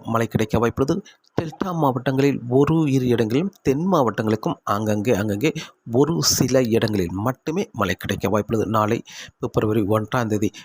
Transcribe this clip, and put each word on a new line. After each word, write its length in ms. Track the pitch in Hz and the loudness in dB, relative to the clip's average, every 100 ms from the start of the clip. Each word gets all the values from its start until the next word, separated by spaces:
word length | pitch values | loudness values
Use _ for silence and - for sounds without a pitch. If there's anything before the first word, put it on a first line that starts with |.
| - | 0
மழை 200 | 113 117 | -2 0
கிடைக்க 320 | 107 110 113 | 0 0 2
வாய்ப்புள்ளது. 360 | 117 117 131 190 - - _ | 0 0 0 -2 -4 -20 _
டெல்டா 380 | - 165 - 190 | -6 -6 -6 -6
மாவட்டங்களில் 640 | 170 143 123 123 135 143 135 120 | 0 0 0 -2 2 2 0 0
ஒரு 260 | 127 147 165 151 | 2 4 2 2
இரு 160 | 131 123 | 0 2
இடங்களிலும், 440 | 117 110 123 196 - | 0 2 0 -2 -4
தென் 220 | - 135 185 | -2 0 2
மாவட்டங்களுக்கும் 680 | 175 117 101 110 110 - - - | 2 2 0 -2 -2 -2 -6 -4
ஆங்கங்கே, 460 | 104 107 104 104 101 | -2 0 0 0 0
ஆங்கங்கே 360 | 107 101 147 160 - _ - | 0 -2 -2 -4 -10 _ -4
ஒரு 220 | 117 147 165 147 | 0 2 2 0
சில 360 | - 131 131 123 | 0 2 2 2
இடங்களில் 440 | 110 107 104 87 92 | 2 2 0 -2 -2
மட்டுமே 460 | 120 127 - 170 - | -4 -4 -6 -6 -6
மழை 220 | - 98 90 | -2 -2 -2
கிடைக்க 340 | - 101 101 | -4 -4 0
வாய்ப்புள்ளது. 360 | 104 101 104 104 | 0 0 -2 0
நாளை 280 | 110 107 120 - - - _ | 0 0 0 -4 -18 -20 _
பிப்ரவரி 460 | 123 - 110 110 98 | -4 -2 0 0 2
ஒன்றாம் 420 | 107 107 127 113 | 0 0 -2 0
தேதி. 180 | 107 104 - | 0 -2 -4